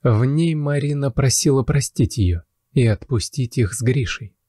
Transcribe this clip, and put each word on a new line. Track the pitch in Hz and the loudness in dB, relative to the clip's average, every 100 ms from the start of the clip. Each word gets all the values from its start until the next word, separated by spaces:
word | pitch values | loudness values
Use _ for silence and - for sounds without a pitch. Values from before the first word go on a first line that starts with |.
В | 131 107 | 2 2
ней | 123 151 165 | 2 2 0
Марина | 151 143 143 143 143 139 | 0 -2 -2 -2 -2 -2
просила | 135 139 - 156 135 | 0 2 2 2 2
простить | 120 147 - - 110 - | 2 0 -2 -2 -2 2
ее | 92 85 - _ _ | 0 0 -6 _ _
и | 143 117 | 0 2
отпустить | 101 - 117 - - 123 - | 0 -2 -4 -4 -6 -4 -2
их | 104 | -2
с | - | 0
Гришей. | 113 127 110 - 107 _ | -2 0 -2 -6 -12 _